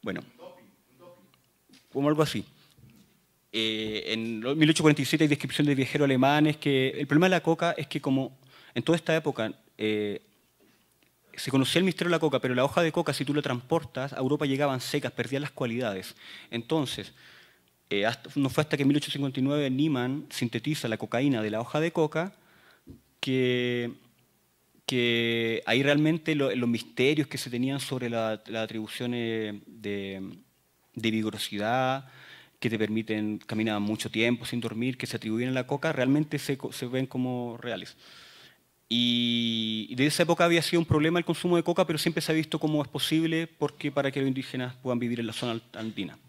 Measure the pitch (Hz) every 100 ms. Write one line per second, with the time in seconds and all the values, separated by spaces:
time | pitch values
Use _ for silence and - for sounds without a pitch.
0 | 107 92 - _ - - - _ _ _
1 | 175 - _ _ _ _ _ - _ 131
2 | 143 151 151 110 - _ _ _ - -
3 | _ _ _ _ _ 110 110 110 110 107
4 | - 113 113 113 117 151 151 160 156 143
5 | 131 156 156 143 135 - 147 135 131 147
6 | 143 131 135 147 151 151 147 135 131 -
7 | 143 147 185 180 165 165 170 160 147 147
8 | 143 135 135 - _ - - - - 165
9 | - 160 156 127 110 - _ - 107 107
10 | 104 101 _ _ _ _ _ _ _ _
11 | _ _ _ - - 135 131 170 190 -
12 | 180 165 160 131 131 123 135 - 170 160
13 | 160 143 135 143 143 123 - 165 151 -
14 | 135 - 135 143 147 135 147 131 - 147
15 | 123 - 117 135 143 - 127 117 120 95
16 | 92 - - - - 117 113 160 135 -
17 | 98 - - - - _ _ _ _ 101
18 | 107 120 - - 135 143 151 143 139 147
19 | - 143 139 131 135 147 139 131 156 135
20 | 123 139 - - 120 117 143 151 120 110
21 | 110 117 143 120 110 107 120 151 165 170
22 | 151 156 180 - _ _ - _ - -
23 | _ _ - 131 127 123 123 120 120 -
24 | _ _ _ _ _ _ _ _ - 127
25 | 120 117 117 117 113 113 - 117 139 147
26 | 151 165 160 151 135 127 123 117 - -
27 | 127 151 143 135 - 120 131 139 - 131
28 | 123 113 110 107 - 113 110 110 107 -
29 | 123 120 117 113 107 104 - 117 107 101
30 | 98 95 95 - _ _ _ _ _ -
31 | 110 110 107 104 - 104 104 127 131 135
32 | 135 - - - - _ 120 110 107 110
33 | 110 107 107 104 - 110 110 104 104 107
34 | - 110 117 120 - 120 113 110 123 127
35 | 120 113 110 110 127 127 127 143 160 143
36 | 127 147 151 147 - 139 - - 123 131
37 | 131 131 127 123 120 117 120 107 - -
38 | - - - - - _ _ _ _ 117
39 | 120 120 120 117 117 113 110 110 107 123
40 | 143 151 170 170 175 170 156 170 165 156
41 | 156 175 170 165 180 175 170 175 185 156
42 | - 160 160 160 156 160 156 151 139 143
43 | - 156 160 160 165 _ 147 - 147 139
44 | 135 135 135 131 127 131 123 117 131 120
45 | 120 120 117 110 123 113 - - 113 104
46 | 87 -